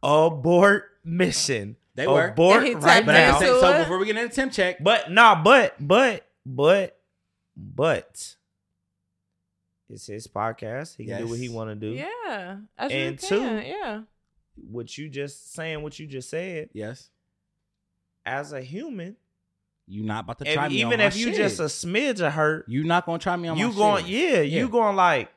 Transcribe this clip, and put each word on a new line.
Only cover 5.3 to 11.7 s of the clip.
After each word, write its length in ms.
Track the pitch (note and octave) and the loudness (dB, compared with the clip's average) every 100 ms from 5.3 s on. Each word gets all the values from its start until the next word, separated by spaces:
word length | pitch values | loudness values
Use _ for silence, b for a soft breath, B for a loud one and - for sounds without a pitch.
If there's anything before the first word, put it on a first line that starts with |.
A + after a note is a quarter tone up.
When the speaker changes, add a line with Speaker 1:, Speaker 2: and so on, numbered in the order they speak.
| F#3 | 8
Speaker 1:
but, 340 | E3 C4+ D#3 - | 6 6 6 -2
but, 480 | C#3+ G3 C4 G#3 _ _ - | 2 4 4 0 _ _ -14
but, 540 | B2+ C#3+ G3 F#3 _ _ _ _ _ _ - | 0 4 4 2 _ _ _ _ _ _ -20
but 800 | G2 F2+ D3+ B2+ - - - - _ _ _ _ _ _ _ _ _ _ _ _ _ _ _ | -18 -4 -2 -2 -6 -18 -18 -20 _ _ _ _ _ _ _ _ _ _ _ _ _ _ _
it's 180 | A2 - | -20 -16
his 200 | G#2 A2+ | -16 -12
podcast. 680 | - A2 A2+ A2 B2 D#3 - | -8 -8 -8 -12 -12 -14 -16
He 80 | A2 | -12
can 140 | G2 | -10
do 60 | A2+ | -8
what 120 | A#2 | -8
he 60 | B2 | -10
Speaker 2:
Yes. 80 | |
Speaker 1:
wanna 220 | A#2 A2 | -10 -10